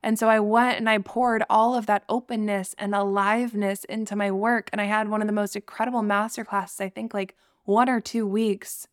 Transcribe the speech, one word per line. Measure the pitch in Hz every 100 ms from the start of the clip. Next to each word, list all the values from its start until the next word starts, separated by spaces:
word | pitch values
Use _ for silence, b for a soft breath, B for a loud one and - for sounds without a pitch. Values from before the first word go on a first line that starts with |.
And | - 220
so | 226
I | 220
went | 208 226 247 247
and | 226
I | 214
poured | 190 - 247 226 214
all | 220 233 247
of | 214
that | 202 _
openness | 233 240 233 208 202 185 -
and | 202
aliveness | 202 202 196 196 226 247 220 202 196 -
into | 220 220 208
my | 202
work. | 190 220 240 -
And | 208
I | 202
had | 214 214
one | 214
of | 214
the |
most | 208 202 208
incredible | - - 226 247
masterclasses, | 214 202 220 - 220 202 185 -
I | 196
think, | 190 226
like, | 208 190 - _ _
one | - 208 254
or | 247
two | - 233 214
weeks. | 202 226 196 - - -